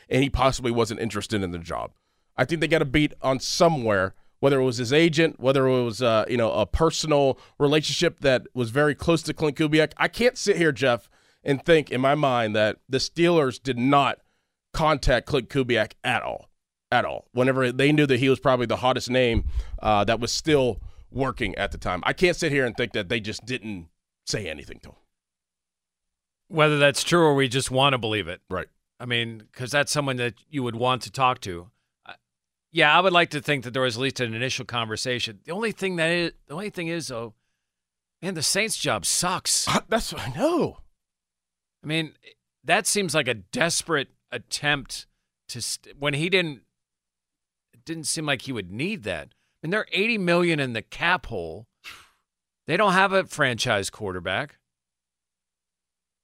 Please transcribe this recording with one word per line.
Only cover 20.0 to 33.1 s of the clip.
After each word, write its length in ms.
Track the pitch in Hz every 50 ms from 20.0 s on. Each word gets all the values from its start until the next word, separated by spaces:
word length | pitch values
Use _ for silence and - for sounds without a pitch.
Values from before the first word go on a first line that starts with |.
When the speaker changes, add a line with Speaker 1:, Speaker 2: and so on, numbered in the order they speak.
| 104
Speaker 1:
that 140 | 98 113 110
was 140 | 120 110 -
still 480 | - - 160 151 139 131 123 101 - - - - - - -
working 440 | - 120 135 131 117 - 120 95 -
at 160 | - 98 98 87
the 60 | 80
time. 220 | - 101 90 90 82
I 100 | - 143
can't 220 | - 190 175 165
sit 160 | - 175 156 139
here 120 | 143 131
and 100 | 120 104
think 180 | - 123 101 -
that 160 | 113 101 85
they 100 | 120 117
just 240 | 104 107 104 - -
didn't 440 | 110 127 123 - 110 104 90 82 - _ _ _ _ _ _ -
say 240 | - - 120 101 82
anything 300 | 78 73 65 - 65 55 -
to 60 | -
him. 60 | - _ _ _ _ _ _ _ _ _ _ _ _ _ _ _ _ _ _ _ _ _ _ _ _ _ _ _ _ _ _ -
Speaker 2:
Whether 300 | - 160 151 151 151 147
that's 260 | 143 143 135 - -
true 180 | - 170 175 165
or 120 | 156 143
we 140 | 139 135 131
just 220 | 113 131 117 -
wanna 280 | 131 131 135 143 135 123
believe 300 | 110 113 107 107 92 80
it. 120 | 90 87 _ -
Speaker 1:
Right. 200 | 92 90 80 - _ _ _ _ _ -
Speaker 2:
I 60 | 120
mean, 380 | 123 120 117 117 113 113 110 110 _ _
'cause 180 | - 127 117
that's 220 | 123 147 139 - -
someone 240 | 151 143 135 131
that 180 | 123 120 120 113 _ _ _
you 140 | - 143 127
would 140 | 120 110
want 260 | 113 123 123 127 120 -
to 80 | -
talk 300 | - - 135 127 131 120 -
to. 280 | 104 90 85 87 104 _ _ _ _ _ _ _
Uh, 80 | - - _ _ _ _ _ _ _ _ _ _ _
yeah, 260 | - 165 156 147 151
I 40 | 170
would 120 | 180 190